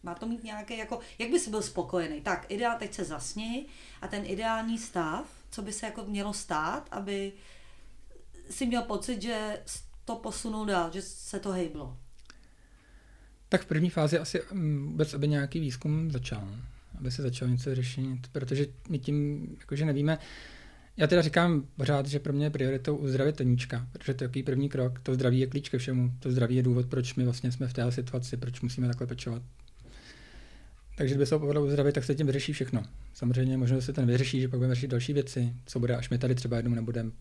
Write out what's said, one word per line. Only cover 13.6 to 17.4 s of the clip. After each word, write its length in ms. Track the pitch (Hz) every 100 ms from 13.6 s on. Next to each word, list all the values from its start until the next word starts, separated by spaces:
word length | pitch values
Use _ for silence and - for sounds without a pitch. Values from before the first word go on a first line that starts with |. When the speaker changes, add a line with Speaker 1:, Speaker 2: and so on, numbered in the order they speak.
Speaker 2:
v 40 | -
první 240 | 156 175
fázi 280 | 170 151 160
asi, 240 | 160 175 -
mm, 340 | 190 156 143 143
vůbec, 240 | 156 151
aby 140 | 147 147
nějaký 320 | 147 139 165
výzkum 500 | 147 127 151 151 160
začal, 380 | 123 127 110 98 107 - - - -
aby 120 | 127
se 120 | 123
začal 260 | 135 123